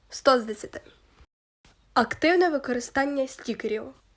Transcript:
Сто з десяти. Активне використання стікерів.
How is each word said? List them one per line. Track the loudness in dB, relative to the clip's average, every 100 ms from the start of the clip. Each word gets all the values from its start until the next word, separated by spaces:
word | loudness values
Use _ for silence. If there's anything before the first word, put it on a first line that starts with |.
| _
Сто | 0 4 4
з |
десяти. | 2 -8 -12 -14 -18 _ _ _ _ _ _ _ _ _ _
Активне | 0 0 2 4 6 4
використання | 2 -2 -6 -2 -2 0 -2 -4
стікерів. | -6 -8 -6 -4 -6 -8 -16 _